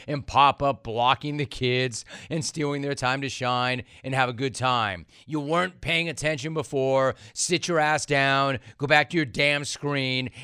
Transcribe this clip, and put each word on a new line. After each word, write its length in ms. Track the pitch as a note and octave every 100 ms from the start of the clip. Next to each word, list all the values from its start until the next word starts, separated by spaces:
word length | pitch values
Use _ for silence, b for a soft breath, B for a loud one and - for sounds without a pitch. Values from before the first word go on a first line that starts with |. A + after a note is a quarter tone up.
| -
and 200 | C#3+ -
pop 340 | B2 C#3 -
up 220 | C#3 B2
blocking 540 | A#2 A2 B2 C3+ D3 D3
the 80 | C#3
kids 580 | - B2+ B2+ B2+ A2+ B B B
and 140 | D#3+
stealing 380 | - E3 D3 C#3+
their 140 | C#3 C#3
time 260 | B2+ C#3
to 80 | C3+
shine 540 | - B2+ B2 B2 B2 B B
and 100 | C3
have 140 | C3 B2+
a 60 |
good 200 | A#2 C3+
time. 520 | - C3 B2 G#2+ F2+ D#2 B -
You 140 | D3+
weren't 400 | C#3+ E3+ F#3 -
paying 300 | D3 E3 E3+
attention 440 | C3+ D3+ D3+ D3
before. 640 | D#3+ - C#3 C3 C3+ C3 B G#2+
Sit 360 | - - F3 -
your 100 | E3
ass 260 | D3+ D3+ -
down, 540 | C#3 C3+ C3+ C#3 C3 B -
go 100 | C#3+
back 220 | D3+ D3
to 40 | F3
your 80 | C#3
damn 380 | D#3+ D3 C#3+
screen, 680 | C#3+ - C#3+ C#3 C3 B2+ B2+ B